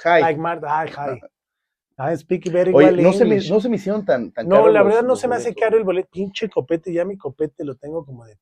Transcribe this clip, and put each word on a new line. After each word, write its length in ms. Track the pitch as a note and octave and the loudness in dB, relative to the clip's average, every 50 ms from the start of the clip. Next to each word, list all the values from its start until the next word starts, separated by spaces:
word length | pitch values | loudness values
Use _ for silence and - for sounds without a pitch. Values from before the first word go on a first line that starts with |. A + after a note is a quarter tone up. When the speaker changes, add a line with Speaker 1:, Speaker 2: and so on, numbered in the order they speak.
| - | 0
Speaker 1:
Hi. 160 | E3 E3+ E3 | 2 2 4
Speaker 2:
Like 160 | D#3+ E3 D#3 D3 | 2 2 0 -2
Marta, 280 | D#3+ E3+ E3+ D#3+ D3+ D3 | -4 -6 -6 -6 -6 -6
hi, 220 | D3 D#3 D#3+ D3+ | -4 -4 -4 -6
hi. 300 | - D3 C#3+ C#3 C3 A2+ | -8 -10 -10 -10 -10 -10
Speaker 1:
Ah. 880 | - - _ _ _ _ _ _ _ _ _ _ _ _ _ - C3 D3 | -14 -20 _ _ _ _ _ _ _ _ _ _ _ _ _ -8 -6 -4
Speaker 2:
I 60 | E3+ E3 | -6 -6
speak 320 | - _ F3+ F3+ - F#3 | -4 _ -4 -4 -4 -2
very 240 | D#3+ F3+ F3+ F#3 F#3 | 0 0 2 4 6
Speaker 1:
Oye, 140 | - D3+ D#3 | 6 6 6
Speaker 2:
well 160 | F3+ F3+ E3+ | 6 4 4
Speaker 1:
no 80 | F3+ F#3+ | 2 4
se 100 | G3+ A#3+ | 4 2
me, 100 | A3 G#3+ | 2 2
Speaker 2:
English. 140 | G3 F3 D3+ | 0 0 0
Speaker 1:
no 80 | F#3 G#3+ | 0 0
se 60 | G3 B3 | 0 0
me 60 | A3+ | -4
hicieron 280 | G3 - G3 G#3 G#3+ G3+ | -4 -4 -4 -6 -4 -2
tan, 260 | G3 D3+ B2+ A#2 - | -2 -2 -2 -2 -6
tan 160 | - - A2+ E3 | -8 -8 -2 2
Speaker 2:
No, 80 | F#3+ | 4
Speaker 1:
caros 180 | G#3 G#3+ G#3+ G#3+ | 6 6 6 6
Speaker 2:
la 60 | G#3+ | 4
Speaker 1:
los, 80 | G3 G3+ | 4 4
Speaker 2:
verdad 140 | G#3+ A#3 A#3 | 2 2 2
no 40 | B3+ | 0
Speaker 1:
los 100 | B3+ G#3+ | -2 -2
Speaker 2:
se 80 | - B3+ | -2 -4
me 80 | A#3+ | -4
hace 140 | A#3 A#3+ A#3+ | -4 -4 -6
Speaker 1:
boletos, 120 | G#3 - | -4 -2
Speaker 2:
caro 100 | A#3 A3 | 0 2
Speaker 1:
güey. 80 | A3 A3+ | 2 0
Speaker 2:
el 40 | A3 | 0
boleto. 240 | F#3+ F3+ F#3 F#3 - | 0 -2 -4 -6 -8
Pinche 380 | _ F3 G3 G3 G3 - A#3 G3+ | _ -8 -8 -8 -6 -8 -8 -4
copete, 420 | - F3 C#3 - E3 E3 - F#3+ E3+ | -4 -6 -2 -2 -4 -4 -4 -6 -4
ya 100 | E3+ F3 | -4 -4
mi 120 | F#3+ G3+ G3 | -6 -8 -10
copete 460 | - C#3+ C3 - D#3 D3+ - - D3 | -12 -14 -8 -6 -6 -8 -6 -10 -12
lo 100 | C#3+ C3 | -12 -12
tengo 300 | - - D3 D#3 E3 D#3 | -12 -14 -12 -12 -12 -12
como 200 | C#3 C3 A#2 A#2 | -12 -16 -20 -20
de 100 | A#2 G#2 _ | -20 -20 _